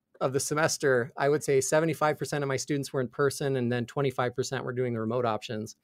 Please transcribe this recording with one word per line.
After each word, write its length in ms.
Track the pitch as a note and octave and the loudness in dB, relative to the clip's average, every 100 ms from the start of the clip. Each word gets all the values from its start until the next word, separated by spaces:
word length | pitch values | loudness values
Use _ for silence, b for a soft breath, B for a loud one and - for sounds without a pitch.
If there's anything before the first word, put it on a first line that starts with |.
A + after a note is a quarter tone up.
| _ - | _ -4
of 140 | D3+ | -2
the 60 | C3 | 0
semester, 760 | - D3+ D#3 - C#3+ B2+ A#2 - | 0 2 2 2 4 4 2 0
I 140 | C#3+ | 2
would 140 | D3 | 2
say 180 | D3+ C#3 | 2 2
seventy-five 560 | C3+ D#3 E3 D#3 D3+ D3+ | 4 2 2 2 0 0
percent 260 | C#3+ D3 | -2 -2
of 40 | C#3 | -2
my 100 | C3 | -2
students 340 | - C#3+ C3+ | -2 -2 -2
were 100 | C#3+ | -2
in 60 | B2 | -2
person, 480 | - C#3+ - C#3+ C3 | 0 0 0 -2 0
and 160 | A#2+ | 0
then 140 | B2 A#2 | 0 -2
twenty-five 500 | - C#3 B2+ B2 B2 | -2 -2 0 -2 -2
percent 300 | B2+ B2+ C3 | -4 -4 -4
were 80 | |
doing 200 | B2 B2+ | -4 -2
the 60 | A#2 | -2
remote 260 | A2 B2 A#2 | -2 0 0
options. 500 | G#2+ - A2 G#2+ - | -2 -4 -8 -8 -14